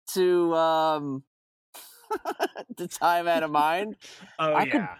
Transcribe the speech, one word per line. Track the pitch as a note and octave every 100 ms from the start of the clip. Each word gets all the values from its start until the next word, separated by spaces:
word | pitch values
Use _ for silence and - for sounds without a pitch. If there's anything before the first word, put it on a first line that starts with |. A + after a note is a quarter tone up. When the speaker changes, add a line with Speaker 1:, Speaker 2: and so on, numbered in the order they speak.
| -
Speaker 1:
to, | F#3+ F3+ F3 E3+
um, | E3 D#3+ D#3+ D#3+ D3+ C#3+ C3+ - _ _ _ _ - - - -
<laughs> | G#4+ - - - - - A#3
to | F3
Time | - E3 F3 E3+
Out | E3
of | D#3
Mind. | D3+ D3+ F3 G#3 -
Speaker 2:
<laughs> | - - - -
Oh, | D#3
Speaker 1:
I | D3+
could | G3 C4
Speaker 2:
yeah. | F3+